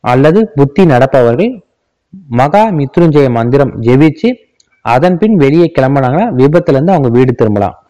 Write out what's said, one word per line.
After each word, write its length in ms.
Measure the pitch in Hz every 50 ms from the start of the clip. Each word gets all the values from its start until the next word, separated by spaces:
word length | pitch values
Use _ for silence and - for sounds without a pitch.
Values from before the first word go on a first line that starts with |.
| -
அல்லது 360 | - 123 131 139 151 170 214 226 214 -
புத்தி 280 | 143 139 135 - - 190
நடப்பவர்கள் 640 | 165 135 120 131 131 - 131 123 117 117 135 196 240 262 202 _ _ _ _ _ _ _ _ _ _ - 190 185 143
மகா 340 | 120 120 131 147 196 202 220 226
மித்ருஞ்சய 580 | 185 151 139 135 - 175 170 160 143 147 139 127
மந்திரம் 420 | 120 117 117 123 123 139 139 117 - -
ஜெபிச்சு 480 | 113 117 127 135 156 160 143 - - 240 254 - _ _ _ _ _ _ _ _ _
அதன் 320 | 110 120 131 156 180 185 160
பின் 180 | 214 220 220
வெளியே 300 | 175 139 135 147 170 175
கிளம்புனாங்கன்னா 600 | 160 - 143 131 131 139 139 131 123 131 170 220 240
விபத்துல 440 | 131 127 131 143 156 175 165 - 139
இருந்து 160 | 131 147 185 196
அவங்க 140 | 160 135 123
வீடு 220 | 113 120 131 127 123
திரும்பலாம். 420 | - 120 110 104 101 101 92 - _ _